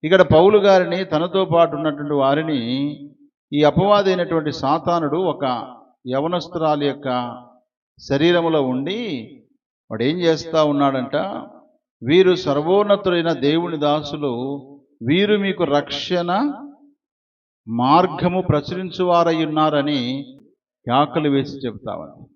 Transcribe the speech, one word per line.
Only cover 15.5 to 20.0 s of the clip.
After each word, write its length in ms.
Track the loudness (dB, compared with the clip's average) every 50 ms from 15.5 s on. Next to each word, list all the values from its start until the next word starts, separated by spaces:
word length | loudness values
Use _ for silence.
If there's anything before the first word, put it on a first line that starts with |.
| -2 -2 -2
రక్షణ 920 | 0 0 0 0 -2 -10 -10 -6 -4 -4 -2 -2 -2 -2 -2 -2 -2 -4 -8 -14 -18 -20 _ _ _ _ _ _ _ _ _ _ _ _ _ _ _ _ _ _ -6
మార్గము 720 | -4 0 2 4 4 4 4 2 -2 -2 -2 -2 0 -2
ప్రచురించువారై 1040 | -2 0 -2 -2 -2 -4 -8 -8 -8 -10 -4 -4 0 2 2 2 2 2 0 0 -2
ఉన్నారని" 800 | -2 0 0 0 2 2 0 -2 0 -2 -2